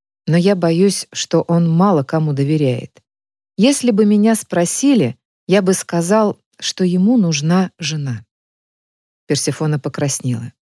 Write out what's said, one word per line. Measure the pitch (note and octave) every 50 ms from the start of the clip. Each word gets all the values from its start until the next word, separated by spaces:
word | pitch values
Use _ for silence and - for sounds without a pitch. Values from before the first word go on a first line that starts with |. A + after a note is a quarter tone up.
| _ _ _ _ _ -
но | D#3 F3
я | F3 G3 G3+
боюсь, | F3+ E3+ E3 E3 E3+ G3 G3+ F#3 - - -
что | - - - - - E3
он | - - E3+ E3+ E3+ E3
мало | D#3+ E3 F#3+ G#3 F#3 D3 C3+
кому | - E3 D#3+ D#3 D3+ C#3
доверяет. | C3+ C#3 C#3+ D#3 D#3 D3 C3 B2 - - - _ _ _ _ _ _ _ _ _ _ _ _ _ -
Если | G3+ C4+ C#4 - - A#3+
бы | G#3 G3 A3
меня | G#3 G#3+ G#3 G#3 A3+ A3+
спросили, | G#3+ - - F#3 F3 F3 E3+ - - C4 C#4+ C#4 G#3+ C#3+ A2+ - _ _ _ _ _ _ -
я | F3+ G#3
бы | F#3+ F#3 F#3+
сказал, | - - - F3 E3+ E3+ E3+ G#3 A3 G#3+ G3+ - _ _ _ _ -
что | - - - - F#3+
ему | F3+ F3 F3+ F#3 G#3+ C4 A#3+
нужна | F#3+ E3 D#3 C#3+ D3 D#3+ F3 F#3 F#3 F3 - -
жена. | E3 C#3+ D#3 D3+ C#3+ C3+ A#2 G#2 - _ _ _ _ _ _ _ _ _ _ _ _ _ _ _ _ _ _ _ _
Персефона | - D3+ C#3+ - D3+ C3+ - D#3+ D3+ D3+ C#3
покраснела. | - C#3 - - D3 C#3 - - - B2+ A#2+ A#2 A#2+ A2+ - _